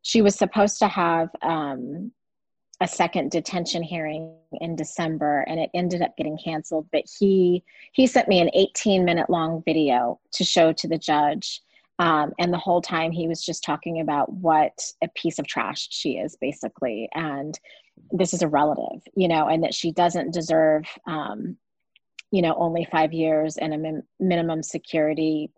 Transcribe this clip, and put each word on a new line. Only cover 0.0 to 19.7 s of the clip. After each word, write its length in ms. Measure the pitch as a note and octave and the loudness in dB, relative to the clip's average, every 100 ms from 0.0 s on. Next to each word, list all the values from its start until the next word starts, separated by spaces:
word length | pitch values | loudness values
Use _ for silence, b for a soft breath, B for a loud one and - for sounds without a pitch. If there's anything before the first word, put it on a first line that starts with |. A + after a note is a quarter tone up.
she 180 | - A#3 | 2 4
was 140 | G3+ | 4
supposed 440 | - F#3+ G#3+ G#3 - | 4 0 2 2 2
to 80 | G3+ | 0
have, 420 | G3 E3+ E3 E3 - | 2 2 2 0 -2
um, 720 | D#3+ D#3+ C#3+ C3 C3 D3+ A3 _ _ _ _ _ _ _ | -2 -2 -4 -6 -10 -10 -12 _ _ _ _ _ _ _
a 60 | F3 | -6
second 460 | - E3+ F3+ C#3+ | 0 0 0 -2
detention 500 | E3+ - F3+ E3+ E3+ | -4 -4 -6 -4 -6
hearing 500 | E3 E3+ D#3 D#3 D#3+ D#3+ _ - | -4 -6 -6 -8 -12 -18 _ -10
in 160 | E3 D#3+ | -6 -6
December, 640 | D#3 - E3 D#3 D3 D3 - | -6 -4 -4 -2 0 0 0
and 100 | D#3+ | -4
it 100 | - | -4
ended 260 | F3 F3+ F3 | -2 -2 -2
up 160 | - - | -4 -4
getting 220 | D3+ D3+ | -6 -6
canceled. 480 | E3 D#3 - D#3+ D#3 | -6 -8 -4 -6 -2
But 100 | D#3 - - | -4 -4 0
he, 460 | G3 F#3+ F3+ F3+ B B B | 4 4 4 2 B B B
he 160 | - C4 | 2 4
sent 220 | C4+ - | 4 4
me 100 | F#3 | 4
an 100 | E3+ | 6
eighteen 500 | - F#3+ - G#3+ F#3+ | 4 2 2 2 4
minute 240 | F3 E3+ - | 4 2 2
long 360 | F3 D#3+ E3 | 0 0 -2
video 560 | E3 D#3 D3 B2 A#2+ - _ | 0 2 4 2 0 -4 _
to 100 | - | -4
show 280 | - F3+ D#3+ | 0 4 4
to 140 | D#3+ D#3 | 4 -2
the 100 | D#3+ | -4
judge. 640 | - D3+ D3 D#3 - - b b b - | 0 2 2 0 -8 -14 b b b 0
Um, 340 | E3+ D#3 D3 - | 2 2 0 -2
and 140 | F3 | -2
the 60 | F3 | 0
whole 220 | F#3+ F3 | 2 0
time 300 | - E3+ E3 | 2 -2 -2
he 160 | E3 E3 | -2 -4
was 180 | E3 | -4
just 200 | - E3+ | -6 -8
talking 340 | - D3 E3+ D#3+ | -4 -6 -4 -4
about 340 | D#3 D3 - | -2 0 -2
what 480 | F#3+ F3 D#3 D3+ - - - | 0 2 4 4 -2 -12 -6
a 60 | E3+ | -6
piece 320 | - E3+ - | -4 -4 -4
of 80 | C#3 | -6
trash 400 | - G#2+ - - | -6 -6 -6 -8
she 280 | - D#3 F#2 | -6 -4 -4
is, 180 | - - | -6 -6
basically. 680 | C#3 - A2 _ B2+ G#2+ A2+ | -6 -6 -10 _ -6 -6 -8
And 440 | D#3+ D#3+ C#3 D3 D#3 b b b _ _ | -6 -6 -6 -8 -12 b b b _ _
this 200 | F3+ F#3 | 0 0
is 100 | F3+ | 0
a 60 | D#3+ | 2
relative, 540 | D3 D3+ C#3+ A1+ - - - | 2 2 0 -6 -10 -6 0
you 100 | F3+ | 2
know, 220 | D#3+ D3+ | 2 2
and 160 | D#3+ | 2
that 100 | E3 | 0